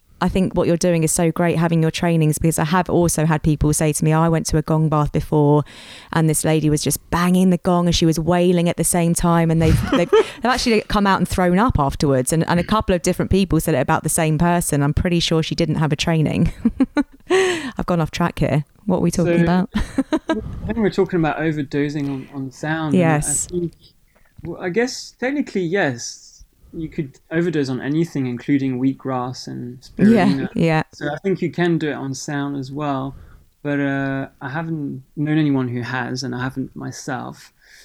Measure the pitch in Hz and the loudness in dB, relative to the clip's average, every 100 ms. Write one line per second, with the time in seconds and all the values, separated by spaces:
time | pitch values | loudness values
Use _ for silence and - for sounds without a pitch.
0 | _ - 180 190 - 180 160 170 180 170 | _ -4 -2 0 0 0 0 2 2 2
1 | 156 - 165 165 170 160 170 165 160 - | 0 2 0 2 0 2 2 2 2 0
2 | 170 165 151 - 165 156 156 185 170 156 | 0 2 2 2 0 0 2 0 2 2
3 | 170 - 156 156 165 147 151 151 156 - | 2 2 0 2 0 2 2 2 0 0
4 | 156 156 165 165 - 156 - 160 156 151 | 2 2 2 0 0 0 0 0 2 2
5 | 147 151 - 151 147 147 - - - - | 0 -2 0 2 4 4 0 -10 -20 -20
6 | - 165 156 151 160 156 151 151 143 - | -6 0 2 2 0 2 2 0 0 -4
7 | - 170 180 185 185 175 185 175 175 165 | -4 0 2 4 4 2 2 2 2 4
8 | 165 160 156 175 180 175 170 - 165 180 | 2 2 2 2 4 4 2 0 0 0
9 | 170 170 170 170 165 165 160 - - 262 | 2 2 2 4 4 4 4 2 2 0
10 | 175 427 - - 233 254 247 214 - 214 | 4 2 2 -2 -2 0 2 0 0 0
11 | 202 - 180 - 180 180 247 - 139 - | 2 2 0 0 2 4 2 2 0 0
12 | 147 131 127 156 - 175 170 214 - 175 | 2 2 2 0 2 0 0 0 0 0
13 | 190 180 - 190 180 156 165 131 147 156 | 0 0 2 2 2 2 2 0 2 0
14 | 151 - 160 151 175 175 - 143 143 - | 0 0 2 2 2 2 0 0 2 0
15 | 180 170 - 160 160 156 160 151 151 151 | 0 0 2 0 0 -2 -2 0 0 0
16 | 175 160 143 - 165 - 233 - 254 294 | 0 0 2 2 0 0 -2 0 -2 -2
17 | - - - 381 370 339 269 - - 170 | -4 -8 0 2 2 -2 -6 -6 -2 -2
18 | 151 - 175 - 151 151 - _ - 180 | -2 -2 -2 0 0 0 -2 _ -2 0
19 | 170 - 175 170 170 180 - - - - | 0 0 2 2 4 2 0 -2 -2 -4
20 | - 320 - 214 - - 175 226 190 196 | -2 -4 -2 -4 -6 -8 -6 -2 0 0
21 | 180 180 156 - 160 151 135 147 147 147 | 0 0 0 0 -2 -4 -4 -2 -2 -2
22 | 139 135 - 143 131 - 156 160 156 180 | -6 -6 -10 -10 -10 -8 -6 -4 0 2
23 | 160 151 - - - 180 170 - - _ | 2 0 -2 -4 -4 -6 -6 -8 -20 _
24 | _ _ _ - 165 - 185 202 254 - | _ _ _ -16 -14 -8 -4 -2 -2 -4
25 | - - 247 294 - 196 165 202 151 117 | -16 -8 -4 -4 -4 -4 -2 0 0 -2
26 | - - - - - _ - 170 156 - | -10 -16 -20 -20 -20 _ -16 -12 -8 -8
27 | 135 - - 160 175 156 135 127 131 156 | -8 -12 -6 -2 0 -2 -2 -4 -2 -2
28 | 165 147 127 120 - 139 135 127 135 135 | -2 -2 -4 -4 0 0 0 0 -2 -2
29 | 131 127 127 131 135 131 123 127 - - | -4 -6 -6 -10 -12 -12 -12 -16 -12 2
30 | 202 226 175 139 190 - 165 156 - - | 4 6 4 0 -2 -2 0 0 -4 -8
31 | 147 147 196 175 165 170 175 160 151 123 | -8 -4 -4 -2 -2 -2 0 0 -2 -6
32 | 135 131 - 143 143 139 131 143 147 135 | -8 -8 -8 -6 -6 -8 -8 -6 -4 -4
33 | 135 - - - _ _ 147 143 139 139 | -6 -10 -20 -20 _ _ -4 -2 -2 -2
34 | 135 135 - - 139 156 165 156 139 131 | -4 -4 -8 -12 -10 -8 -6 -6 -6 -10
35 | - - 151 156 147 135 127 123 120 127 | -10 -6 0 2 2 0 -2 -4 -6 -6
36 | 120 127 131 123 131 135 123 143 131 - | -6 -6 -8 -6 -6 -6 -10 -10 -12 -12
37 | - 123 123 143 - _ _ - | -10 -10 -10 -16 -20 _ _ -20